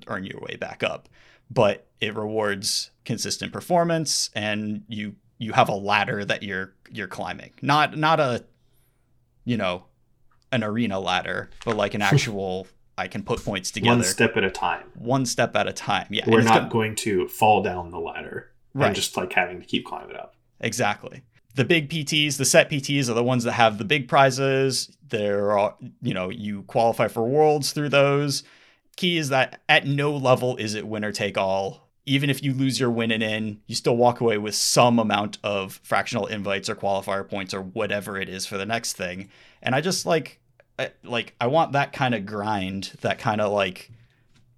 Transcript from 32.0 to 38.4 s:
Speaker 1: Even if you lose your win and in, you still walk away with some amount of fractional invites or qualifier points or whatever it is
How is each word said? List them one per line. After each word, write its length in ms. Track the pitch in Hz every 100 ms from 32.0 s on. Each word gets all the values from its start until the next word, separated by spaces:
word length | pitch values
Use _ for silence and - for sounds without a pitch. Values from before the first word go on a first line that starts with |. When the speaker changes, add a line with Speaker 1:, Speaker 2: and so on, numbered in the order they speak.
| -
Speaker 1:
Even 240 | 135 143
if 120 | 131
you 100 | 143
lose 240 | 131 135 117
your 120 | 123
win 200 | 117 113
and 120 | 110
in, 380 | 110 107 107 104 -
you 80 |
still 220 | 110 151 120
walk 240 | 120 120
away 180 | 117 107
with 160 | 104
some 440 | - - - 123 117
amount 400 | 110 104 104 -
of 380 | 107 101 95 -
fractional 440 | - 104 98 117 98
invites 420 | 107 101 98 95
or 80 | 104
qualifier 520 | 98 98 98 98 95
points 240 | 101 95
or 80 | 98
whatever 580 | 92 113 104 101 98 95
it 100 | 95
is 180 | 92